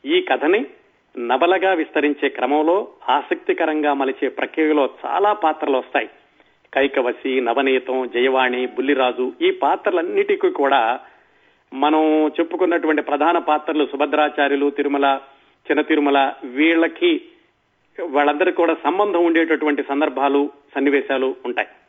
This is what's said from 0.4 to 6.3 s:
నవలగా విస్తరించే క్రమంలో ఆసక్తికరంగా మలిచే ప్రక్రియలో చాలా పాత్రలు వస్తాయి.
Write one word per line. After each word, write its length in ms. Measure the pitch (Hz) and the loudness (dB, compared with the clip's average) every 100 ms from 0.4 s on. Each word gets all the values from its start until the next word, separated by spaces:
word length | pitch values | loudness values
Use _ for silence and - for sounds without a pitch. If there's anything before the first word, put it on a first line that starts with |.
| 147 202 277 - _ _ _ 127 | 2 0 -2 -12 _ _ _ -8
నవలగా 560 | 120 131 170 185 190 | -2 2 2 2 2
విస్తరించే 560 | 180 156 156 147 143 139 | 0 -2 0 0 0 -4
క్రమంలో 580 | - 156 147 156 190 - - - | -2 -2 2 2 0 -2 -10 -2
ఆసక్తికరంగా 840 | 139 - - - 185 160 156 147 | -2 -2 -6 -4 -2 -2 0 0
మలిచే 340 | 139 135 135 135 | 0 -2 -2 -6
ప్రక్రియలో 640 | - 131 - 156 151 131 - | -4 -6 0 2 2 0 -4
చాలా 280 | 131 165 208 | -4 0 0
పాత్రలు 440 | 208 160 156 143 131 | 2 0 0 -2 -2
వస్తాయి. 320 | - 139 110 - _ | -2 -4 -6 -14 _